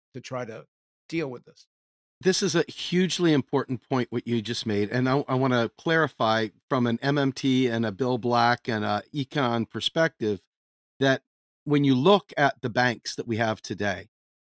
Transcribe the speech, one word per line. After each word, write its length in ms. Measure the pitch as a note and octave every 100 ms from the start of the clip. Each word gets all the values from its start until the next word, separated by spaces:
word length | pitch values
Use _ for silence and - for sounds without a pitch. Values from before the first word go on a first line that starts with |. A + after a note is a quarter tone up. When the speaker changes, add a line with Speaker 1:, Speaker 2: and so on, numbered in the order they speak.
| _
Speaker 1:
to 60 | B2
try 240 | - B2+
to 200 | A#2 A2+ D3 _ _ _ _
deal 200 | E3 C#3+
with 160 | A#2+
this? 220 | - _ _ _ _ _ _ _
Speaker 2:
This 220 | F#3+ F#3
is 140 | F#3+ E3
a 80 | -
hugely 680 | - - F3 F#3 - E3+
important 560 | D3 - C#3 - B2+ _
point, 220 | C3 A#2+
what 160 | A#2 A#2
you 160 | A#2
just 240 | G#2+ A#2 A2+
made. 240 | G#2 G#2
And 180 | A#2+ B2+
I, 160 | C#3 C#3
I 60 |
wanna 360 | C3 C3 B2 A2+ -
clarify 680 | E3+ E3 D3 - A2+ A2 A2 - _
from 200 | C3 A#2+
an 100 | A#2
M 160 | C#3 D3
M 120 | C3+
T 380 | - C#3 B2+ B2+
and 180 | A2+ A2+
a 60 |
Bill 260 | F#2+ B2+ B2
Black 480 | A#2+ A#2+ A#2+ A#2+ -
and 180 | A2
a 200 | G#2 G#2 -
econ 560 | D3 C3 D3+ B2 A#2 A2
perspective 680 | A#2 - E3 D#3+ - A2 G2 - _ _ _ _ _
that 240 | C3+ C3 - _ _ _ -
when 180 | D3
you 100 | C#3
look 380 | B2+ D#3 G3+ - -
at 240 | C#3+ -
the 80 | B2+
banks 460 | B2 B2 A2 -
that 120 | - A#2
we 100 | A2+
have 260 | A2+ A2
today, 460 | - G2+ G#2 F#2 G2 _ _ _